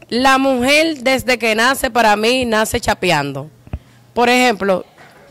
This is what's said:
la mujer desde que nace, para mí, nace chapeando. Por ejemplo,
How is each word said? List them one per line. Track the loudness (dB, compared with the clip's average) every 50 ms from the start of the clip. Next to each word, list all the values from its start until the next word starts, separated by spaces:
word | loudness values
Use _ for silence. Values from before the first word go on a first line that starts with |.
| -10 -6
la | -4 0 2 2 2
mujer | 2 2 0 0 0 0 2 2 2 2 0 -2 -4 -2
desde | -2 -2 -2 -2 -2 -2
que | -2 0 0 0
nace, | 2 2 0 0 -2 -4 -2
para | 0 2 2 2 2
mí, | 2 2 0 0 0 0
nace | 0 0 0 0 0 -2 -4
chapeando. | -2 -2 -2 -2 0 0 0 0 -2 -4 -6 -10 -12 -14 -18 -20 _ -14 -14 -14 -14 -20 -20 _ _ _ _
Por | 0 0 2
ejemplo, | 2 2 2 2 0 0 0 -2 -2 -2 -4 -8 _ -20 -20 -20 -20 -20 -20 -16